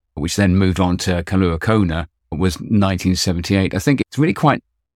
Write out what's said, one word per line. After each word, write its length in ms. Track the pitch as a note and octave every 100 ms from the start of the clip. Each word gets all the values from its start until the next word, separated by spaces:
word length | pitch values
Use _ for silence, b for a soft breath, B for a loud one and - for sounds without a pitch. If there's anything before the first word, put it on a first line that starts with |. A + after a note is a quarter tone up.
| _
which 220 | - D2+ -
then 200 | G2 F#2
moved 240 | F#2+ F2
on 160 | F#2 F2
to 260 | - F2
Kailua 360 | E2+ G2 F#2 E2
Kona, 480 | - A2 F#2 D#2+ E2 _ _
was 260 | D2+ F#2 F2
nineteen 520 | - G#2+ G2 F#2 F#2
seventy-eight. 600 | F2+ - F2+ F2 G2 F#2+
I 40 | -
think 220 | D3 C#3
it's 180 | - -
really 140 | D#3+
quite, 320 | G3+ D3+ B2 - _ _